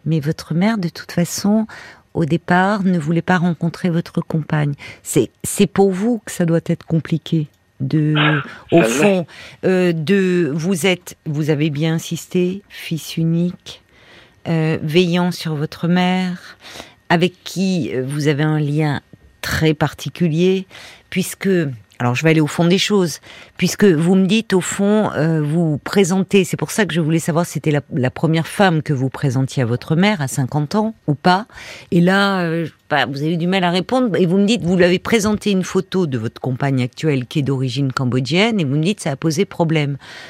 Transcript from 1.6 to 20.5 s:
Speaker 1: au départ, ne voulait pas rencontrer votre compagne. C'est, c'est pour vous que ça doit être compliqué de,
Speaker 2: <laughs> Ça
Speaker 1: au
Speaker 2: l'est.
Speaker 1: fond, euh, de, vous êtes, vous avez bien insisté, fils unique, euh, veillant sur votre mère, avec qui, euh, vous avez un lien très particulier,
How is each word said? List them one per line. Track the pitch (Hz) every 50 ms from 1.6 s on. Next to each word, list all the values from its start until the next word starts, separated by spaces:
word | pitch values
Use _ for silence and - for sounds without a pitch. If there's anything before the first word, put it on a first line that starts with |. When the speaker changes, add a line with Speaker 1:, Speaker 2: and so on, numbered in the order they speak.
| 220 - - - - - - - _ _ -
Speaker 1:
au | - 170
départ, | 135 156 170 _ - 180 180 185 196 208 208 190
ne | 190 180 175
voulait | 143 151 170 165
pas | 165 - 180
rencontrer | 180 160 180 165 - - 170 - - - 185
votre | 160 170 170 - - - -
compagne. | - - 160 151 - - 151 147 147 143 - - - - - -
C'est, | - - 151 113 - _ _ -
c'est | - - - 202
pour | - - - 196 196
vous | 185 180 202 233 247 214 -
que | - -
ça | - 180
doit | 165 165 165 -
être | - 170 - -
compliqué | - 165 165 - - 170 156 - - - 165 151 - _ _ _ _ _ -
de, | 135 135 160 160 151 151 151
Speaker 2:
<laughs> | 151 151 151 151 147 139 - - - - -
Ça | -
Speaker 1:
au | 170
Speaker 2:
l'est. | - 113
Speaker 1:
fond, | 117 135 165 208 196 185 170 - - - - - - - -
euh, | 170 190 185 180 180 170
de, | 160 156 135 196 202 190 185 180 175 175 143 139
vous | 165 151 180 202 160 139
êtes, | 196 180 180 - - - _ -
vous | 165 147 147 156 143
avez | 156 139 151 165
bien | 143 143 160 165 160
insisté, | 165 - - 170 160 - - - 180 180 180 185 196 - _
fils | - - - - 165 151 - - - -
unique, | 165 165 165 170 175 180 180 - - - - - _ _ _ _ - - - - - _ _ _ - -
euh, | 165 160 156 156 160 - -
veillant | 156 147 180 185 170 170 180 180 180
sur | 170 - - 165 156
votre | 143 151 156 - - - 170
mère, | 175 180 180 180 185 185 185 180 180 180 - - - _ - - - - - - - _ _ -
avec | 170 175 170 180 180 _ -
qui, | - - 165 196 190 185 175 131 78 82
euh, | 127 127
vous | 131 143 151 143 143
avez | 147 135 151
un | 156 156 151
lien | 151 143 147 151 156 151 139 - - _ _ - _ - _ _ -
très | - - - 160 160 160
particulier, | - 156 143 - - - 139 - - 175 170 147 160 180 185